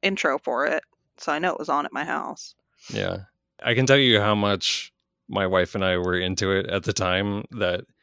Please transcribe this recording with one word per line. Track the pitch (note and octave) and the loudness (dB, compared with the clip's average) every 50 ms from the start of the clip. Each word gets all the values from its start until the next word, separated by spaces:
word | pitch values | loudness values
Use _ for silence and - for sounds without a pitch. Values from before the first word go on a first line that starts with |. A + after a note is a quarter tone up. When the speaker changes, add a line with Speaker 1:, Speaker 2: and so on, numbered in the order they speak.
| - | -2
Speaker 1:
intro | G3 G3 - - D#3 C3+ | -2 0 0 0 0 0
for | C#3+ - - B2 A#2+ C#3 | -2 -2 -2 -2 0 0
it, | D#3 - - - _ _ _ _ _ _ | 0 -2 -2 -4 _ _ _ _ _ _
so | - - - D3+ | -8 -4 -4 -2
I | D3+ | 0
know | E3+ F#3 D#3+ | 0 -2 -2
it | - | -2
was | D3+ D3+ | -4 -2
on | D3 C#3+ D3 | -2 -2 -2
at | - - | -4 -6
my | C3+ D3+ | -6 -6
house. | D#3+ D3+ - - - D#3+ - - - - _ _ _ _ _ - - | -4 -4 -4 -6 -6 -10 -12 -16 -18 -20 _ _ _ _ _ -14 -8
Speaker 2:
Yeah. | - - - - - F#2 F#2+ - _ _ _ _ _ - - | -6 -4 -2 -4 -4 -6 -10 -14 _ _ _ _ _ -6 -2
I | A#2+ A#2+ | 0 2
can | A#2+ B2+ | 2 4
tell | B2 C3+ | 6 6
you | C#3 C3+ B2 A2+ G#2 | 6 6 6 4 4
how | G#2 G#2 G#2 | 4 4 2
much | G#2 G#2 G2+ G2+ F2+ - - - - - - _ _ _ _ _ _ _ - | 2 2 2 0 0 0 -2 -4 -4 -6 -10 _ _ _ _ _ _ _ -6
my | - G2 G2 F#2 | -2 0 0 2
wife | F#2 F#2 F2+ - - | 4 2 2 2 0
and | G#2 F#2+ | 0 0
I | F#2 F2+ | 2 2
were | F2+ F2+ F#2 F2+ | 2 0 0 0
into | F2+ F2+ F#2 F#2+ - G2+ F#2+ G2 | 0 0 -2 -2 -2 0 2 2
it | F#2+ G2 - | 0 0 0
at | - G2 - | -2 -2 -2
the | - G2+ | -2 -2
time | - F#2+ F#2 F2+ F#2+ G2 G2+ G2+ G#2 - - | 0 0 0 0 0 0 -2 -4 -4 -6 -8
that | - A#2 G2+ F2+ F2+ F2+ - - _ _ | -6 -2 -2 0 0 -2 -6 -10 _ _